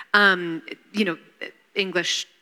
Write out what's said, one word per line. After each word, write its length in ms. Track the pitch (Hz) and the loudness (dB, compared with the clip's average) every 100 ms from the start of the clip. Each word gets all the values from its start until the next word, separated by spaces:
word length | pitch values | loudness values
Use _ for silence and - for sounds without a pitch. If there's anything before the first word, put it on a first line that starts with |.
| - 208 | -2 4
um, 480 | 202 180 170 165 - - _ | 4 4 -2 -6 -10 -18 _
you 120 | 208 190 | -2 -2
know, 120 | 160 - - - - _ - | -4 -10 -18 -18 -18 _ -4
English 520 | 190 175 170 - - _ | -2 -2 -2 -4 -6 _